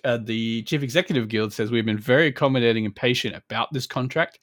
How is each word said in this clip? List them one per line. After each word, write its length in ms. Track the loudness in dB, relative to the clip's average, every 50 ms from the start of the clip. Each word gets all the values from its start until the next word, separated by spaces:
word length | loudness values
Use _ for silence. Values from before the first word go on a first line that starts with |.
| -2
uh, 140 | -2 -2 -2
the 440 | -2 -4 -4 -2 -2 -2 -2 -4 -4
chief 180 | -4 -4 -2
executive 440 | -2 -2 -2 -2 0 0 0 0 0 0
guild 260 | 0 -2 -2 -2 -2
says, 160 | -4 -2 0
"We've 160 | 0 2 2
been 100 | 2 0 0
very 280 | 2 4 6 6 6
accommodating 580 | 4 2 2 0 2 2 4 4 4 2 2 0
and 100 | -4 -4
patient 400 | -2 0 0 0 0 -2 -6 -8
about 380 | -10 -10 -6 -4 -4 -4 -4
this 140 | -4 -6 -6
contract. 540 | -6 -4 -4 -4 -2 -2 -2 -2 -2 -4 _